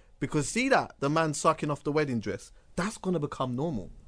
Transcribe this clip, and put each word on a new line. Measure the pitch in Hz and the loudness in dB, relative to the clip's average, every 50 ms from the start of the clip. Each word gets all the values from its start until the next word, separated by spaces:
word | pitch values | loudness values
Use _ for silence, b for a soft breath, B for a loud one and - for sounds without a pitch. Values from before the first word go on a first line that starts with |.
| - - - - | -20 -20 -12 -8
Because | 143 - - 151 143 - | -6 -2 0 0 0 0
see | - 226 254 277 | 0 0 2 4
that, | 254 170 123 - - - | 4 4 4 2 -4 -2
the | 139 143 | 0 2
man | 151 165 165 156 143 | 2 2 2 2 0
sucking | - - 165 151 - - 151 | 2 2 2 2 2 0 -2
off | 143 - - | -2 -2 -2
the | 147 | 0
wedding | 143 156 151 135 123 113 | 0 2 2 2 0 -2
dress, | 95 107 92 98 - - - - - - - | -2 -4 -4 -6 -8 -14 -20 -20 -20 -10 -4
that's | - 175 214 - - | -4 -2 -2 -4 -4
gonna | - 190 180 160 | -4 -2 -2 0
become | 147 143 - - 131 127 120 | -2 -4 -4 -4 -4 -2 -2
normal. | 123 147 175 151 107 87 - - - - | -2 -2 -2 -2 -4 -6 -8 -12 -18 -18